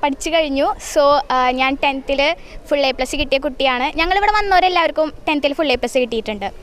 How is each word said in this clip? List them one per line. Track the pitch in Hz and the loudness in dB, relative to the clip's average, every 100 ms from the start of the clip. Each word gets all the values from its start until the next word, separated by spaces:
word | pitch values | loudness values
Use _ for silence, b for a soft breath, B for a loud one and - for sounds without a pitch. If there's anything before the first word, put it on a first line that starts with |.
പഠിച്ചു | 294 277 339 | -2 -2 0
കഴിഞ്ഞു. | 330 311 269 320 - - | 0 0 0 0 -2 -2
So, | 320 285 285 - | 2 4 4 2
ആ, | 254 254 254 | 0 2 2
ഞാൻ | 262 269 | 0 0
ടെൻത്തിൽ | 285 269 262 277 277 339 B B - | -2 -2 -4 0 0 0 B B -4
ഫുൾ | 285 277 | 0 0
എ | 262 | 0
പ്ലസ് | 254 294 | -4 -4
കിട്ടിയ | - 269 285 | -2 0 -2
കുട്ടിയാണ്. | 262 269 247 269 311 | -2 -2 0 -2 -2
ഞങ്ങളിവിടെ | 339 381 415 415 | 0 2 2 0
വന്നവരെല്ലാവർക്കും | 403 370 370 349 320 - 311 - - | 2 4 4 4 0 0 -2 -2 -4
ടെൻത്തിൽ | 302 277 277 | 0 0 0
ഫുൾ | 302 | 0
എ | 247 | 0
പ്ലസ് | 240 262 | 0 0
കിട്ടിയിട്ടുണ്ട്. | 247 233 220 208 196 - | 0 -4 -6 -6 -8 -10